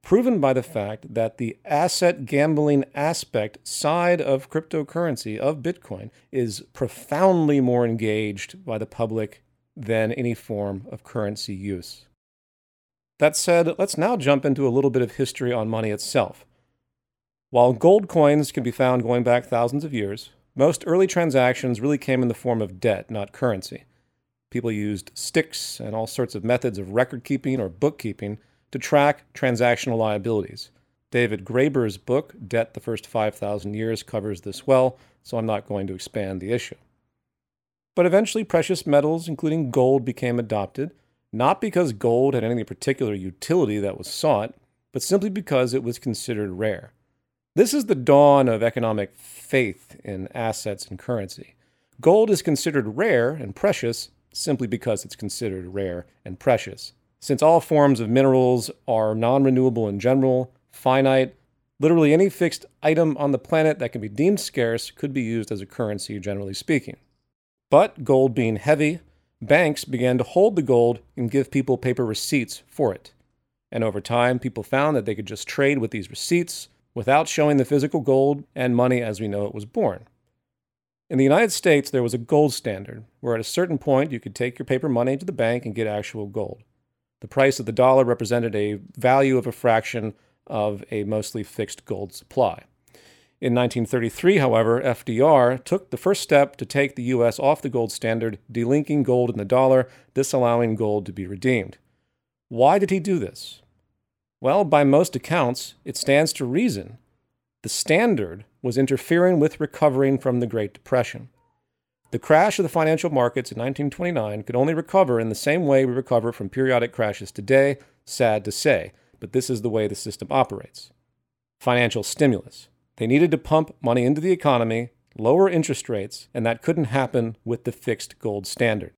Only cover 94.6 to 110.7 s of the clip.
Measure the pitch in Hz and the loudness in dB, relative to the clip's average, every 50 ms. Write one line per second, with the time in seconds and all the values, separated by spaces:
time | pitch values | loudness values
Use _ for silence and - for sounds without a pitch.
94.6 | 113 110 117 123 - 135 117 - - - 113 110 131 156 156 135 123 120 131 131 | 4 4 2 2 0 -2 -4 -4 -6 -6 0 2 4 6 6 6 6 4 2 0
95.6 | - - 175 190 - _ - 123 - 185 202 196 - - 151 143 139 139 - - | -4 -4 -4 -4 -4 _ -12 -4 0 0 0 0 0 4 4 4 4 4 0 -14
96.6 | 127 - - 143 139 135 - - 123 120 127 120 117 117 110 - 135 135 151 - | -12 -4 0 0 0 0 -2 -6 -4 -2 0 2 2 2 2 2 0 0 0 0
97.6 | - 143 120 127 117 110 - - - 113 113 113 113 113 104 98 _ _ 117 120 | -2 -4 -2 -2 -2 -2 -6 -6 -4 -2 -2 -2 -4 -6 -8 -8 _ _ -6 -4
98.6 | 117 117 135 147 147 - 147 147 131 120 123 123 123 120 110 107 104 98 123 127 | 0 2 2 0 0 0 0 0 2 2 2 2 2 0 -2 -6 -2 0 2 4
99.6 | 131 131 131 131 127 127 - - _ _ _ - 139 - - 135 123 120 120 117 | 4 6 4 4 2 0 -8 -20 _ _ _ -2 -2 0 0 0 2 2 2 2
100.6 | 120 113 110 104 113 107 104 104 95 92 92 104 95 90 101 95 87 127 127 117 | 2 0 0 -2 -2 -2 -2 -2 -4 -6 -10 -10 -10 -10 -10 -4 0 0 0 0
101.6 | 95 98 - _ _ _ _ _ _ _ _ _ _ _ _ _ _ _ 117 117 | -2 -6 -12 _ _ _ _ _ _ _ _ _ _ _ _ _ _ _ 0 4
102.6 | 127 143 170 202 190 196 190 190 156 202 190 170 107 90 - - - - - - | 4 6 6 4 2 0 0 -2 0 -2 -2 -2 -2 -6 -10 -14 -18 -18 -18 -20
103.6 | _ _ _ _ _ _ _ _ _ _ _ _ _ _ _ _ - 131 147 196 | _ _ _ _ _ _ _ _ _ _ _ _ _ _ _ _ -2 0 2 2
104.6 | 208 151 156 147 143 139 135 147 180 170 - 131 - - 156 175 143 120 127 - | 2 4 4 4 6 6 6 6 4 2 -2 -8 -4 -2 -2 0 0 0 -2 -4
105.6 | - - - _ _ - 131 - - - 139 143 160 156 - - 139 120 127 165 | -10 -16 -18 _ _ -12 -10 -6 0 2 4 4 4 2 0 -4 -4 -2 0 0
106.6 | 233 247 135 101 92 - 113 - _ _ _ _ _ _ _ _ _ _ _ _ | 0 0 -2 -4 -8 -12 -18 -20 _ _ _ _ _ _ _ _ _ _ _ _
107.6 | - 107 - - - - 156 175 226 240 202 131 101 87 82 98 107 _ _ _ | -12 -8 -8 -6 -2 2 2 2 4 2 2 0 -2 -6 -8 -14 -18 _ _ _
108.6 | - 127 113 123 135 131 135 127 - - 165 170 180 185 180 160 147 156 - - | -6 -4 0 0 2 2 0 -2 0 0 2 4 4 4 4 4 2 0 0 -4
109.6 | 151 143 - - 165 151 131 131 139 135 135 127 - 135 123 123 123 113 104 113 | -8 -8 -2 2 2 2 4 4 2 2 2 0 0 -2 -2 0 -2 -2 -4 -6
110.6 | 104 101 | -6 -6